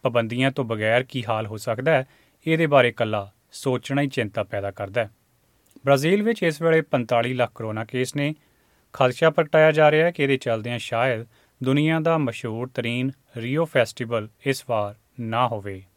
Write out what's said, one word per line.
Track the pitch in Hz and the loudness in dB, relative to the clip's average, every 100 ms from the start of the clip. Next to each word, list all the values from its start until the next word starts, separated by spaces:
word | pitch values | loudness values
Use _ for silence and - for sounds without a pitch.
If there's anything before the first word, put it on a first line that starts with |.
ਪਾਬੰਦੀਆਂ | 127 120 113 120 135 | 0 0 0 0 -2
ਤੋਂ | 131 | -2
ਬਗੈਰ | 120 110 110 120 | -4 -2 2 0
ਕੀ | 131 131 110 | 0 -8 -4
ਹਾਲ | 110 110 | -4 -4
ਹੋ | 107 | -8
ਸਕਦਾ | - 113 139 | -6 -4 2
ਹੈ, | 147 131 _ _ _ 160 | 0 0 _ _ _ -2
ਇਹਦੇ | 160 160 | 0 4
ਬਾਰੇ | 143 120 | 4 4
ਇਕੱਲਾ | 117 110 107 98 _ _ | 0 -4 -2 -6 _ _
ਸੋਚਣਾ | - 139 127 - 139 | -8 -4 -4 -2 -4
ਹੀ | 143 | -2
ਚਿੰਤਾ | 135 107 113 | -4 -4 -4
ਪੈਦਾ | 101 104 98 | -6 -6 -6
ਕਰਦਾ | 95 101 113 | -8 -6 -4
ਹੈ। | 107 _ _ _ _ _ _ - | -4 _ _ _ _ _ _ -8
ਬ੍ਰਾਜ਼ੀਲ | 135 139 156 196 | 2 2 4 2
ਵਿੱਚ | 214 233 | 0 0
ਇਸ | 170 147 | -2 0
ਵੇਲੇ | 165 160 | 2 2
ਪੰਤਾਲੀ | 160 135 113 120 120 | 2 -2 0 0 0
ਲੱਖ | 127 120 | 0 -2
ਕੋਰੋਨਾ | - 110 107 | -2 -8 -6
ਕੇਸ | 113 127 127 147 | -6 -4 -4 -2
ਨੇ। | 143 156 _ _ _ _ _ | -4 -6 _ _ _ _ _
ਖਦਸ਼ਾ | - 127 123 160 | 2 2 4 2
ਪ੍ਰਗਟਾਇਆ | 156 156 160 156 | 4 2 6 6
ਜਾ | 156 151 | 6 6
ਰਿਹਾ | 156 165 | 6 2
ਹੈ | |
ਕਿ | 170 | 2
ਇਹਦੇ | 139 135 | 0 0
ਚਲਦਿਆਂ | - 113 110 120 | 0 -2 -4 -8
ਸ਼ਾਇਦ | - 113 131 113 117 _ _ _ | -4 0 0 -2 -6 _ _ _
ਦੁਨੀਆ | 127 143 156 160 | 0 2 2 0
ਦਾ | 160 160 | 0 0
ਮਸ਼ਹੂਰ | 135 110 120 110 131 | -2 -4 -8 -8 -8
ਤਰੀਨ | - 117 120 131 - _ 120 | -6 -4 -2 -4 -6 _ -10
ਰੀਓ | 117 147 | -4 -4
ਫੈਸਟੀਵਲ | 160 135 113 - 117 117 107 _ 139 | 0 2 2 -2 -4 -4 -6 _ -4
ਇਸ | 135 - | -4 -2
ਵਾਰ | 113 104 104 _ - | -2 -2 -8 _ -10
ਨਾ | 113 113 123 | -4 0 0
ਹੋਵੇ। | 110 101 95 95 | -2 -8 -12 -16